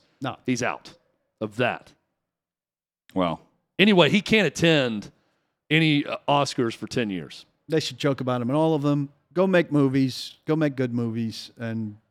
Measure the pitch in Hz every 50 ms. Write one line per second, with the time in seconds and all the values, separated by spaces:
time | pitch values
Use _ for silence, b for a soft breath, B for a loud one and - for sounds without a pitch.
0 | _ _ _ _ 139 127 95 - _ - 127 117 123 107 73 - - - - _
1 | _ _ _ _ _ _ _ _ 110 107 101 113 123 113 90 78 - - _ _
2 | _ _ _ _ _ _ _ _ _ _ _ _ _ _ _ _ _ _ _ _
3 | _ _ - 95 90 85 80 - _ _ _ _ _ _ _ - 190 214 202 175
4 | 160 139 147 214 - - 220 220 196 147 - - 160 170 160 147 131 120 110 104
5 | 98 - - _ _ _ _ _ _ _ _ _ _ - 151 160 160 156 147 147
6 | 147 - 117 - - - 143 143 139 - - - 123 113 - - 107 104 - 135
7 | 117 104 95 87 73 - - - - _ _ _ _ - 156 160 - - 127 -
8 | - 143 135 - 135 127 123 123 120 117 139 151 160 160 160 147 139 147 147 143
9 | 139 139 _ _ _ _ - 180 190 190 185 175 170 - 147 147 139 135 131 139
10 | 131 131 117 - - - - _ _ - 156 160 156 147 131 127 131 123 117 120
11 | 120 113 110 117 117 113 110 - - - - - 117 113 113 113 110 104 104 107
12 | _ _